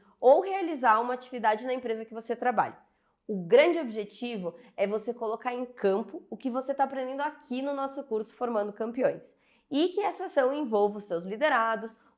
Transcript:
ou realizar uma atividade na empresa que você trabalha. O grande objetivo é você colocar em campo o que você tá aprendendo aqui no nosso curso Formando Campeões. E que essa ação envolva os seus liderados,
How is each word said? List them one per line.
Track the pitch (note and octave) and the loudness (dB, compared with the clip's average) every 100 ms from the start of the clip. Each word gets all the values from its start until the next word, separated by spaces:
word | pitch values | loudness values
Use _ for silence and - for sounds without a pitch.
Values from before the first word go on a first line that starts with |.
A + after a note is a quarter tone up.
| _ - | _ 2
ou | B3 D#4 | 6 6
realizar | F#4+ G4 E4 C#4+ A#3+ A3 | 6 -2 -2 0 4 4
uma | A#3+ B3 | 2 -4
atividade | - B3 G#3+ G#3+ B3+ | -6 -2 2 2 0
na | |
empresa | B3+ A#3+ A3 A3 | -4 -4 -6 -8
que | |
você | A3+ A3 A#3 | -10 -6 -2
trabalha. | A#3 G#3+ C#3 - _ _ _ _ - | 0 2 0 -2 _ _ _ _ -8
O | G3 E3+ | -6 4
grande | A#3+ E4 E4 | 8 8 4
objetivo | B3+ G#3+ G#3 - A#3+ A3 F3 - - - | -2 -6 -8 -8 -6 -6 -8 -10 -12 -4
é | G3 | -2
você | G#3+ G#3+ | -2 -4
colocar | A#3 A3 A3+ B3+ | -6 -4 -4 -4
em | B3 | -6
campo | B3 - G3 G3 A3+ - - | -8 -2 0 0 -2 -12 -14
o | G#3 | -8
que | C4 | -6
você | B3 C4 | -4 -2
tá | C#4 C4 | 0 -2
aprendendo | C4 B3+ C4+ | -2 -6 -4
aqui | D4 D4 - B3 | -6 -6 -8 -6
no | C#4 C#4 | -4 -4
nosso | C#4 C#4 - | -6 -6 -4
curso | G#3+ G#3+ | -4 -6
Formando | - A#3 A3 G#3 | -6 -4 -2 -4
Campeões. | G#3 A3 A#3+ F#3+ - - _ _ _ - | -6 -8 0 0 0 -10 _ _ _ -4
E | C#4 F4+ | 0 0
que | F4+ | 0
essa | G4+ E4 F#4 | -2 -2 -4
ação | C#4+ B3+ | 2 2
envolva | D4 C4+ G#3+ G#3 G#3 | 2 0 2 2 0
os | |
seus | G3+ E3+ F#3 | -6 -6 -4
liderados, | G#3+ D4 B3 A3+ A3 A3 - _ | 0 2 4 2 -2 -6 -14 _